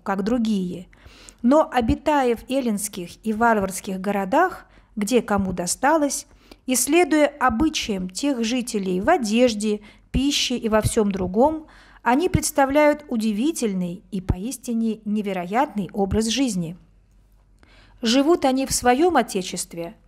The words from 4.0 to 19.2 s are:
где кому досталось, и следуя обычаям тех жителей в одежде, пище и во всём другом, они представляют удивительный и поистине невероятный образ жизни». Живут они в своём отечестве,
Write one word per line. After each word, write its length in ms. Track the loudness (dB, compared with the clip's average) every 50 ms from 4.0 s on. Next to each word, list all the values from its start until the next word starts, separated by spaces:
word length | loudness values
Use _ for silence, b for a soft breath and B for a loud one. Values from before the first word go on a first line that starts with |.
| -4 -2 -2 -2 -2 0 2 2 2 2 -2 -8 -20 b b b b b b
где 280 | -6 -2 2 2 0 2
кому 280 | 2 0 0 0 -2
досталось, 760 | -4 -4 -4 -4 -4 0 2 2 4 4 2 0 -2 -6 -10 b b b b b b b b
и 80 | -2 -2
следуя 500 | -2 0 2 4 4 4 4 4 4 4 2 2 0
обычаям 680 | 0 0 2 2 0 0 0 -4 -4 -4 -4 -4 -6
тех 360 | -8 -8 -4 -2 -2 0 0 -2
жителей 580 | -2 -2 -4 -4 -4 -4 -4 -2 -2 -2 0
в 80 | 2 2
одежде, 720 | 2 2 0 0 2 4 4 2 2 0 -2 -4 -4 -4 B B B B B B
пище 460 | -2 0 0 0 0 0 -2 -2 -4
и 120 | -4 -2 0
во 120 | 0 2
всём 300 | 2 2 0 2 0 0
другом, 540 | 0 -2 -4 -2 2 2 2 2 2 -2 -10 B B B B B B B B
они 260 | 0 2 2 2 0
представляют 720 | 0 -2 -2 0 0 2 2 4 4 4 4 4 2 0 -4
удивительный 960 | -6 -4 -2 0 -2 0 0 0 -2 -2 -2 -4 -2 -2 -2 -4 -4 -6 -10 -14 -10
и 100 | -10 -10
поистине 800 | -4 -4 -6 -4 -4 -10 -10 -10 -8 -4 -2 -2 0 -2 -2 -4 -6
невероятный 840 | -4 -4 -2 -2 -4 -4 -6 -6 -2 0 0 0 0 -2 -6 -6 -6
образ 360 | -4 -4 -2 0 0 0 0
жизни». 500 | 0 0 0 0 0 0 -4 -4 -6 -8 -14 _ _ _ _ _ _ _ _ _ _ _ _ _ _ _ _ b b b b b b b b
Живут 440 | -2 2 2 4 4 4 2 2 2
они 200 | 0 0 0 -2
в 60 | -2
своём 460 | -4 0 2 2 4 4 4 4 4
отечестве, 800 | 2